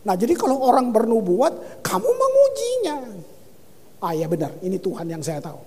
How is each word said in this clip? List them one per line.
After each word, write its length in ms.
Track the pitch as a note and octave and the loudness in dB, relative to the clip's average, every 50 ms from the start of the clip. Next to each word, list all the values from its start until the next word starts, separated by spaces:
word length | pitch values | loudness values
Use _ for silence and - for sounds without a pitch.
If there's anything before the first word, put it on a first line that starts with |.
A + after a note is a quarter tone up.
Nah, 160 | - G3+ F#3+ | -2 -2 0
jadi 160 | F3+ G#3+ A#3+ | 0 2 0
kalau 320 | F4 - A#4 E4 C4 C#4 B3+ | 2 2 2 0 0 2 4
orang 320 | B3+ B3 C4+ B3+ B3 A3+ | 4 4 4 4 4 2
bernubuat, 880 | A3 A#3 A3+ A#3 A3+ G3+ F3+ F3 G3+ C4 E4 - - - - - - - | 2 2 4 2 2 2 2 2 2 2 2 0 -4 -14 -16 -18 -18 -10
kamu 240 | - - - G#4+ A#4+ | -6 -4 -2 0 0
mengujinya. 880 | B4 B4+ C5 C5+ C5 C5+ C#5+ C5+ C#5 - A#4 A#4+ B4+ B4+ A4 D#4+ D4 C#4 B3+ A#3 G#3 F3+ D3+ - - - - - - - - - - - - - - - | 2 2 2 4 6 6 6 6 4 -2 -4 -2 -2 -2 -2 -2 -4 -6 -10 -12 -14 -16 -16 -18 -20 -20 -20 -20 -20 -20 -20 -20 -20 -20 -20 -20 -14 -8
"Ah, 160 | - F3 E3+ | -6 -4 -2
ya 160 | D#3 E3 D#3 | -2 -2 -2
benar, 240 | E3+ D#3+ D#3 - - - F#3+ | -2 -2 -2 -6 -6 -8 -6
ini 160 | F#3 F#3+ F3 | -4 -4 -2
Tuhan 240 | - G3 - - E3+ | -4 -4 -6 -4 -8
yang 160 | E3 E3 D#3+ | -8 -8 -6
saya 240 | C#3+ D#3+ D#3+ D3 C#3+ | -6 -6 -6 -6 -8
tahu." 160 | E3 - - - | -10 -14 -14 -20